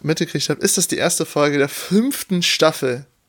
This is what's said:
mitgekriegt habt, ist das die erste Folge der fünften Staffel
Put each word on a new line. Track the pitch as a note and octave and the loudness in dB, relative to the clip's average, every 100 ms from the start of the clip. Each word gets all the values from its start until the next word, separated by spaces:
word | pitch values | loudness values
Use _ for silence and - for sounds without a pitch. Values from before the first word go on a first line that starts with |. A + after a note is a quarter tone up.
mitgekriegt | D3 D#3+ D#3+ D3+ - | -4 -2 -2 -4 -2
habt, | D3+ | 0
ist | - - | 0 0
das | D#3+ | 0
die | - | 0
erste | E3 - D#3+ | 0 0 -2
Folge | D3+ D3 C#3+ | 0 2 2
der | C#3 | 0
fünften | - - G3 C4 - - F3+ | -2 0 2 2 -2 -4 -2
Staffel | E3+ - D#3+ - C3 B2 C#3+ _ | 0 4 2 2 -4 -4 -8 _